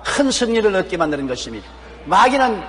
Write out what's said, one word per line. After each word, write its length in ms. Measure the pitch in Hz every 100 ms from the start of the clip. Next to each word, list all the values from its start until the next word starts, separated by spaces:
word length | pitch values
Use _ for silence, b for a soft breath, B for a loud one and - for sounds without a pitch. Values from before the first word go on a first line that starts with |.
큰 260 | - - 269
승리를 440 | - 233 226 214 190
얻게 200 | 180 170
만드는 300 | 160 147 135
것입니다. 400 | 123 120 113 - B B B
마귀는 580 | - 185 254 269 254 208